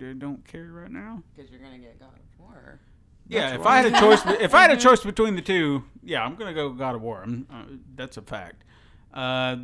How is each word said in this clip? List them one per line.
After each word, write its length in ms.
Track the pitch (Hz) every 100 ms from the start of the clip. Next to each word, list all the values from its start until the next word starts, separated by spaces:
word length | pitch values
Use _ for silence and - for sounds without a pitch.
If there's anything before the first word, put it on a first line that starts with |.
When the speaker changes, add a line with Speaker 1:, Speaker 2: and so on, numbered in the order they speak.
Speaker 1:
I 120 | 127
don't 340 | 131 143 131 -
care 220 | 165 170
right 200 | 170 180
now. 320 | 170 208 226 - -
Speaker 2:
'Cause 100 | 131
you're 100 | 127
gonna 180 | 135 127
get 200 | 120 113
God 120 | 131
of 260 | - - _
War. 380 | 190 196 65 67 _ _ _ _ -
Speaker 1:
Yeah, 240 | 226 139
Speaker 3:
That's 100 | 123
Speaker 1:
if 60 | 214
I 100 | 262
had 80 | 240
a 40 |
Speaker 3:
right. 100 | -
Speaker 1:
choice, 400 | 214 214 - 208
if 140 | 196
I 80 | 330
had 80 | 359
a 40 |
Speaker 3:
Mm-hmm. 80 | 254
Speaker 1:
choice 200 | 254 240
between 300 | 202 214 220
the 80 | 185
two, 420 | 180 185 151 139 - -
yeah, 200 | - 143
I'm 120 | 117 170
gonna 180 | 208
go 140 | 156 143
God 240 | 123 131
of 80 | 120
War. 200 | 113 101
I'm, 220 | 98 120 139
uh, 100 | 123 110 135 - 131
that's 200 | 127 -
a 60 |
fact. 400 | - 104 90 - _ _ _ _ _
Uh, 440 | 131 127 127 127 127